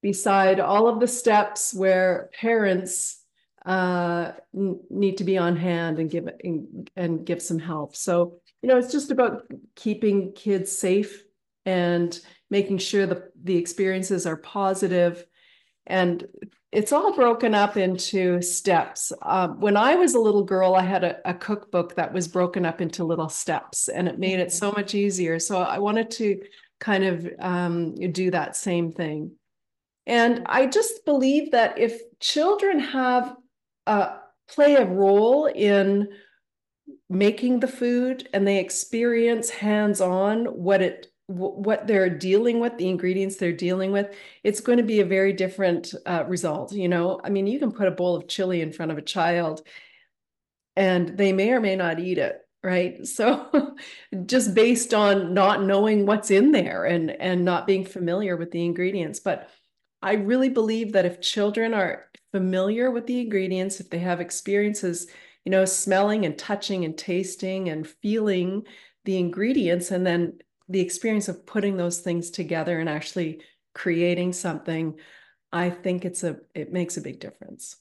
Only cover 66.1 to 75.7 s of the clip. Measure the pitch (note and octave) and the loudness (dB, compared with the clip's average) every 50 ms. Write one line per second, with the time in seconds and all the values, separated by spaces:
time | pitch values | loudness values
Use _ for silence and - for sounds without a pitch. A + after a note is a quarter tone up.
66.1 | G#3+ A3 G3+ D#3+ D3+ - - - G#3 G3+ G3+ - G3+ F#3 F3 D#3 D#3 - - - | 2 0 0 -2 -4 -6 -6 -6 -6 -6 -4 -6 -4 -4 -4 -4 -6 -8 -6 -4
67.1 | F3+ F3+ F#3+ F3+ - - - F#3 F#3+ F#3+ F#3+ F3 D#3 D#3 D#3 - - _ - G#3 | -4 -4 -4 -4 -8 -8 -6 -6 -4 -4 -4 -4 -4 -6 -8 -10 -14 _ -4 -2
68.1 | G#3+ A3+ G#3+ G#3+ F#3+ F3+ F3 F3+ F#3+ G#3 A3 - - - - _ _ _ _ - | -2 0 0 0 0 0 0 -2 -4 -6 -8 -10 -20 -20 -20 _ _ _ _ -4
69.1 | F#3+ F#3 F3+ E3+ F3 - G#3 A#3 C4+ C#4 G#3 E3+ F3 F3 F3 - G3 F3+ F#3 F#3 | -2 -2 -2 -2 -2 -2 -2 0 0 0 2 2 0 0 -2 -4 -2 0 0 0
70.1 | F3 E3+ F3 E3 - - - _ _ _ _ - F#3 F#3+ F3+ F3+ - - - A3+ | 2 0 0 -2 -4 -12 -20 _ _ _ _ -4 -2 -2 -2 -2 -4 -6 -4 -2
71.1 | G#3+ G#3 G3 - F3 - _ - - A3 G3+ G3+ G3 F#3 F3 F3 F3 - - F#3 | -2 -2 -2 -4 -10 -10 _ -8 -6 -4 -2 -2 -2 -2 -4 -4 -4 -6 -6 -4
72.1 | F3 E3+ E3+ - - - F3 D3+ E3 D#3+ D#3 E3+ F3 D#3+ E3 D#3+ D3 D3+ D3+ - | -4 -4 -4 -8 -8 -10 -6 -4 -4 -4 -2 -2 -2 -2 -2 -4 -4 -6 -8 -8
73.1 | - F#3 E3+ D#3+ D#3 - - _ _ _ _ _ _ - - F#3+ E3+ E3 F3 F3 | -6 -6 -6 -6 -6 -10 -16 _ _ _ _ _ _ -6 -4 -2 0 2 2 2
74.1 | F3 F3 F3 F3+ F3+ F3+ - F3+ D#3 D3+ - - E3 D#3+ E3 D#3 D#3 - - - | 2 0 -2 -4 -4 -4 -6 -6 -6 -6 -6 -6 -6 -4 -4 -6 -8 -10 -20 -20
75.1 | - - _ _ _ _ _ _ - E3+ F3 F3+ | -20 -20 _ _ _ _ _ _ -4 -4 -2 -2